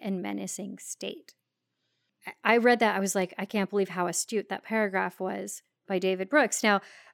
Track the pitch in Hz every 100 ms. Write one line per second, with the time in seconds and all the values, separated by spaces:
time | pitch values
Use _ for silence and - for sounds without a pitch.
0 | 202 185 202 - 190 - 196 - - -
1 | 190 320 - _ _ _ _ _ _ _
2 | _ _ - - 202 233 240 240 220 196
3 | 196 196 185 - 190 214 190 208 190 175
4 | 175 165 - 220 - - - 220 208 185
5 | 185 - 185 196 202 - - _ - 190
6 | 190 185 190 302 226 - 220 196 - -
7 | -